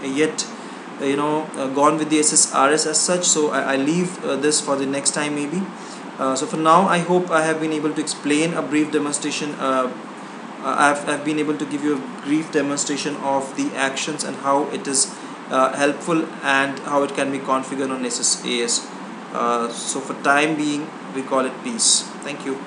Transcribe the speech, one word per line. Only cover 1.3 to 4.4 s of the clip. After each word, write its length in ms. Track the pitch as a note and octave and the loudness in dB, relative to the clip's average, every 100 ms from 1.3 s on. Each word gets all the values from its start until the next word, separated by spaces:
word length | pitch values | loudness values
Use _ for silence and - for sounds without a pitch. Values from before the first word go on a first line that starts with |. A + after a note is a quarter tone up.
| D3+ D#3 | 0 -2
uh, 140 | - C3+ | -4 -4
gone 300 | C3+ D3 D#3 | 4 4 4
with 100 | D3+ | 2
the 100 | D3+ | 2
S 140 | D3+ | 4
S 200 | D3+ - | 4 2
R 180 | D3 C3+ | 4 4
S 160 | D#3 D#3 | 4 2
as 120 | - | 0
such, 240 | - F3+ | 2 2
so 280 | F3+ D#3+ D3+ | 2 4 2
I, 220 | C3+ C3 | 2 0
I 20 | C3+ | 2
leave, 480 | C#3 E3+ F3 - D3+ | 2 2 0 -2 -4
uh, 100 | |
this 240 | C3+ | 0